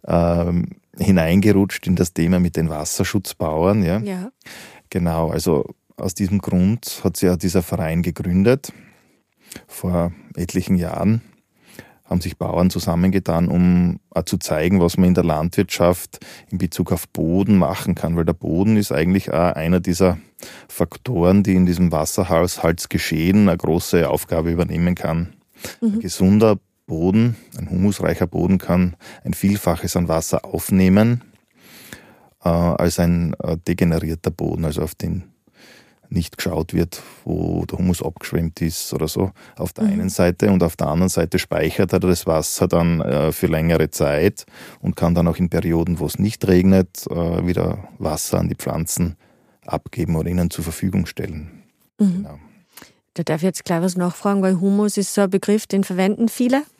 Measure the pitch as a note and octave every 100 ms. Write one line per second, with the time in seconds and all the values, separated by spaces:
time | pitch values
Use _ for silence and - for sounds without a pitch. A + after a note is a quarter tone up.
0 | - E2+ E2+ E2+ F2 F2 F2 - _ -
1 | G2 F#2+ D#2+ F#2 G#2 F#2+ G2 - - F2
2 | F2+ - E2 F2+ F2+ E2 D#2+ D#2 D2+ -
3 | F#2+ G#2 - - E2+ D#2 F2 G#2+ F2 F#2+
4 | G3+ F#3 G3 _ - - - - _ -
5 | E2+ E2 E2 D#2 F2+ D2+ - - _ -
6 | - - F#2+ G2 - F#2 F#2 A#2 - -
7 | F#2+ - F#2+ F2+ F#2 F2 E2+ E2+ D#2+ E2
8 | F2 E2 F2 F2 G2+ C3+ - - - _
9 | _ _ _ _ _ - _ - F#2 F2
10 | E2+ E2 - - F2+ - - F#2+ E2 D#2
11 | F2 A2+ - _ _ _ _ - - _
12 | _ F2+ D#2+ - - E2+ F2+ F2+ E2 E2+
13 | F#2 F#2+ F2+ E2 F2 E2+ F2+ F2+ F2 -
14 | _ - F2 F#2 - D#2 E2 G2 E2+ -
15 | F2+ F2+ E2+ D#2 E2+ - F#2+ - F2 F2+
16 | - - - - - F#2 F2+ - F2+ F2
17 | - - D#2+ F2+ G2+ G2+ D2+ F#2+ - F2+
18 | E2 E2+ E2 E2+ D#2+ E2 G2+ G#2+ G2+ C2+
19 | E2+ F#2+ - D#2+ F2 - D#2+ F2+ F2 E2+
20 | F#2 E2+ - _ - - - - E2+ -
21 | - G2+ F2 G2 G2 F#2 F2+ F2 F2 D#2
22 | D#2 - F#2 E2 F2 - E2+ E2+ - E2+
23 | - D#2+ E2+ G2 G2+ E2 E2 E2 - F2+
24 | D#2 E2 - E2 E2 E2+ E2 E2 F2 F2+
25 | - E2 F2 - _ _ - - A#3 G#3
26 | G#3 - - G#2 - G2+ _ _ - D#2+
27 | F2+ G#2 A#2 A2 - - F2+ F2+ G2+ G2
28 | E2+ - F2 E2+ F2 F#2+ - F2 F2+ F2
29 | - - - - F#2+ G2+ - E2 F2+ F#2
30 | E2+ D#2+ - - - E2+ - G2 F#2 F#2+
31 | A2+ A#2+ - _ _ _ - - - -
32 | - _ _ _ F2 E2+ E2+ - E2+ -
33 | E2+ E2+ E2+ - - E2 - F2 F2 E2
34 | D#2+ E2 - F2 D#2+ D#2+ D#2+ D#2 D#2 -
35 | F2 F2 - _ _ _ - - _ _
36 | _ F2+ E2 - - E2 E2 F2 E2+ -
37 | - - - E2+ E2+ E2+ E2+ - F2+ F2
38 | - - - E2 E2 - E2+ E2 - -
39 | D#2 - F#2+ - - - F2+ - G#3+ G3+
40 | F#2 F#2 F2+ F2 G#2 F#2+ E2+ - D2+ D#2
41 | F#2 F2+ E2 - - D#2+ D#2+ - G2 F#2
42 | F#2 F2+ - D#2+ D#2 - F2 F2+ E2+ E2+
43 | - C#2 D#2 D2 F2 D#2 E2 E2 D#2 -
44 | D2 D2 D#2 - - - - - G2 -
45 | E2+ F2 E2+ E2+ F2+ E2+ E2+ E2 E2+ E2
46 | - - G2+ - - F2+ F#2 F#2+ F#2 -
47 | - E2+ E2+ E2+ F2 F2+ E2+ G2 F#2 -
48 | D#2 D#2 - F2+ - - - D#2 E2 -
49 | E2+ E2 _ _ _ _ - - - -
50 | E2 D#2+ E2+ F2+ E2+ - D#2+ E2 F#2+ F#2+
51 | E2+ - - D#2 D#2 - _ _ _ _
52 | G3+ F3+ G3+ D3 D2+ _ _ - - _
53 | _ - E3 D#3 F#3 - - E3+ F#3 F3+
54 | F3+ - G3+ G3+ F#3+ F#3 G3 G3+ G#3 G#3
55 | F#3+ - G3 F#3+ - G#3+ - G3 G3 F3+
56 | F#3+ G#3+ A3+ - B3 C4+ D4+ _